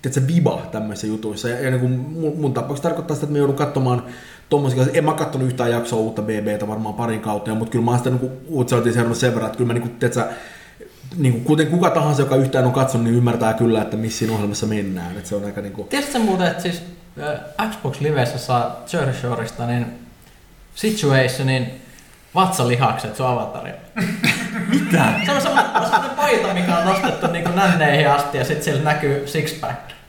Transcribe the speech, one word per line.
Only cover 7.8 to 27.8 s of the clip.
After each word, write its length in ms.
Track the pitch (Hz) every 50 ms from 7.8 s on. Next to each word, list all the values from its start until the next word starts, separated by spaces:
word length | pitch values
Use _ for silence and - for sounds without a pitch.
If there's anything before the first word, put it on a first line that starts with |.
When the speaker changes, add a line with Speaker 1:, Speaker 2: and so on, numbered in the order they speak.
| 113
Speaker 1:
mä 60 | 120
oon 80 | 123 120
sitä 120 | - 127
niinku 200 | 127 123 131 127 - - - -
uutisointia 440 | 165 135 123 120 127 117 113 117
seurannut 260 | 110 120 117 117 117 -
sen 140 | 131 123 113
verran, 120 | 113 110
että 100 | 107 - -
kyllä 100 | 123 120
mä 60 | 120
niinku, 140 | 120 120 120 - -
tiedätkö, 260 | - 117 - 123 110 - - - - - - - - - - - - - - - - - -
niinku, 240 | 175 143 127 120 117
kuten 260 | 131 139 151 151 156
kuka 240 | 147 165 175 185 170
tahansa, 320 | - 165 156 151 143 131
joka 140 | 139 - 131
yhtään 280 | 139 135 131 - 135 127
on 60 | 127
katsonut, 320 | 123 135 127 - - 117 117
niin 120 | 117 117
ymmärtää 380 | 120 123 123 117 117 113 110 110
kyllä, 280 | - 117 117 110 110
että 140 | 107 - -
missä 220 | 110 113 110 - -
siinä 160 | 117 110 110
ohjelmassa 320 | 104 104 101 101 - -
mennään. 500 | 107 107 104 101 98 92 90 87 87 90 104
Et 80 | 87
se 80 | - 104
on 100 | 101 101
aika 160 | 101 95 101
niinku 240 | 101 101 92 104 98
Speaker 2:
Tiedätkö 280 | - 262 285 285 -
sä 60 | - 240
muuten, 280 | 220 208 185 180 175
että 160 | 165 - -
siis, 200 | - 180 165 - - - - - - - - -
ö, 200 | 143 151 151 - - - - - 220 214
Xbox 300 | - - - 135 127 -
Livessä 380 | 139 156 151 135 123 120 - 127
saa 460 | - - 127 120 120 117 - - - -
Jersey 280 | - 170 139 131 123 -
Shoresta 460 | - 120 120 117 113 113 - - 117
niin 200 | 117 120 120 120 - - - - - - - - - - - - - - - - - -
Situationin 920 | - - 214 214 - 156 143 139 131 131 123 - - 135 135 131 127 120 - - - - - - - - - - - - - -
vatsalihakset 840 | 175 190 175 165 - 123 120 123 120 135 110 - - - 107 -
sun 100 | - 135
avatarilla? 520 | 127 123 117 - - - - - - - - - - - 226 - - - - - - - - - - - - - -
Speaker 3:
Mitä? 360 | 233 285 294 - 175 160 131 113 - - -
Speaker 2:
Se 60 | -
on 80 | 285 277
semmonen, 280 | 277 - - 277 - - - 208
semmonen 280 | - - 226 214 220 - -
paita, 380 | - 294 294 233 202 - 196 185
mikä 220 | 175 180 175 170
on 80 | 170 175
nostettu 400 | 185 190 185 - - - - 175
niinku 240 | 165 170 170 165 170
nänneihin 600 | 175 190 196 185 180 165